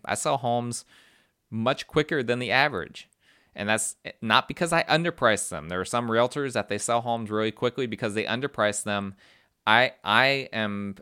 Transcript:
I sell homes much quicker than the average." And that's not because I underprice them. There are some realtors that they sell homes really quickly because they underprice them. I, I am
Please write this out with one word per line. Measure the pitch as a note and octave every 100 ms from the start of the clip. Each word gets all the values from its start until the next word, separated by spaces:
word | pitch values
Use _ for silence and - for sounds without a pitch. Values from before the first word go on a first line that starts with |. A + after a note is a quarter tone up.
| -
I | G#2+
sell | D#3 C3+
homes | B2 A#2+ A#2+ A#2 - _ _ _ _ _ _
much | A2 A#2 C#3+ -
quicker | D3+ D3+ D#3
than | A#2 A#2+
the | G2
average." | B2 D3 G2+ D2+ - - _ _ _ _ -
And | G#2
that's | A2 - - - -
not | A2+ A2+ -
because | D3+ E3+
I | E3
underprice | - D#3 E3+ - A#2+ G2+ -
them. | E2 D#2+
There | F2+
are | F#2
some | A#2+ A#2+
realtors | A2+ B2 D3 C#3
that | A#2+ G2
they | G#2
sell | - A#2
homes | A#2+ A#2 G#2
really | G#2+ A2
quickly | - B2 C3 B2+
because | - A2+
they | G#2
underprice | - A#2 C3+ - G#2 G2+
them. | G#2+ G2+ G2 G2 _ _ _ _ -
I, | A2+ C3 -
I | F#2+ A2 C3+ C#3 -
am | A2+ G#2+ G2+ G2+ G2